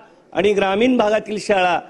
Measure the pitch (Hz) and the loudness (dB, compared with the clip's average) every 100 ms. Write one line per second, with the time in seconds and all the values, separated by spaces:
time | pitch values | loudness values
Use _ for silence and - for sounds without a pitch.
0 | - - _ - 196 202 196 196 254 247 | -10 -20 _ -2 0 0 0 0 0 2
1 | 208 214 - 208 - 196 180 165 - | 2 0 -4 -8 -2 0 2 0 -4